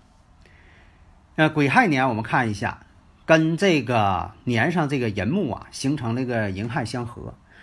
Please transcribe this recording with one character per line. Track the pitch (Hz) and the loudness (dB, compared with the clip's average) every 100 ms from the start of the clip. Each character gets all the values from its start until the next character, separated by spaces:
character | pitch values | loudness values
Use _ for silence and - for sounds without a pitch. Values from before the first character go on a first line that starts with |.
| - - _ - - - - - - - - - _ - | -20 -20 _ -20 -20 -20 -20 -20 -20 -20 -20 -20 _ 2
那 | 156 | 2
癸 | 151 139 | 4 4
亥 | 202 220 | 4 4
年 | 135 131 | 2 0
我 | 110 | -2
们 | |
看 | 110 147 117 | 0 0 0
一 | 101 | -2
下， | 113 - - - - - - | -6 -6 -14 -20 -20 -8 2
跟 | 160 160 165 | 4 4 2
这 | 196 156 | 2 2
个 | 117 120 98 90 90 - 123 | 2 2 2 0 -4 -8 -2
年 | 113 147 | 0 0
上 | 170 147 | 0 0
这 | 139 | 0
个 | 117 | -2
寅 | 98 92 | -2 -2
木 | 190 147 | -2 -2
啊， | 80 - | -6 -10
形 | - 135 147 | -6 -4 -2
成 | 117 120 | -2 -4
这 | 123 | -2
个 | 117 104 | -2 -2
寅 | 95 113 | -4 -6
亥 | 143 | -6
相 | 113 123 117 | -6 -6 -8
合， | - 57 - - - | -12 -16 -16 -20 -20